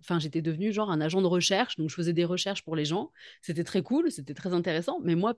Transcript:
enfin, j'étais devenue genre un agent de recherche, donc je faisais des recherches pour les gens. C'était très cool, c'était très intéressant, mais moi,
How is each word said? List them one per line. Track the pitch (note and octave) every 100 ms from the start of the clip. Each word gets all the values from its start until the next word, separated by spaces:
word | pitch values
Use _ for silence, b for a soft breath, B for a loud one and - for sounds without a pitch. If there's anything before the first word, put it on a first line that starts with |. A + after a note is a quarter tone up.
enfin, | - E3+
j'étais | D3+ E3
devenue | D#3+ D#3+ G#3+
genre | G#3 G#3
un | D#3
agent | D#3 F#3+
de | F3+
recherche, | F3+ E3 G3 B3 -
donc | D#3
je | -
faisais | E3+
des | E3+ E3+
recherches | F3+ G3 G3
pour | - D#3+
les | D3
gens. | F#3 D#4 b b b
C'était | - D#3+
très | E3+ F#3+
cool, | - C#4 E4+
c'était | - C#3
très | C#3+ F#3
intéressant, | F3 F3 D#3+ F3 F4+
mais | E3+ E3+
moi, | G#3+